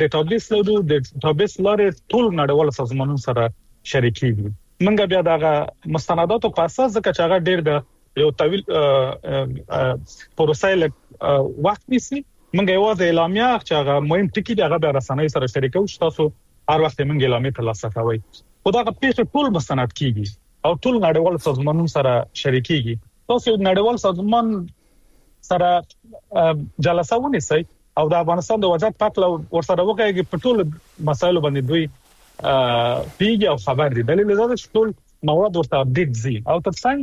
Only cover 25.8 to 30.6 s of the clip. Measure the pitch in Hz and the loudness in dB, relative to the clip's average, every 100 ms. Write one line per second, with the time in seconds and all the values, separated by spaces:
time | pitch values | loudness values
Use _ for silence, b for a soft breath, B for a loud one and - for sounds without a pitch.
25.8 | - - - - - 190 165 156 147 - | -2 -20 -20 -20 -6 0 0 0 -6 -2
26.8 | 156 175 156 233 277 214 - 156 165 _ | 0 0 0 -2 0 -2 0 -2 -2 _
27.8 | _ 151 151 175 165 175 165 220 185 170 | _ -2 0 0 0 -2 0 0 2 2
28.8 | 214 - 196 208 180 165 156 165 - 175 | 0 0 -2 0 0 0 -4 -4 -2 0
29.8 | 190 214 214 185 - 175 254 226 | 0 0 0 -2 -4 -2 0 0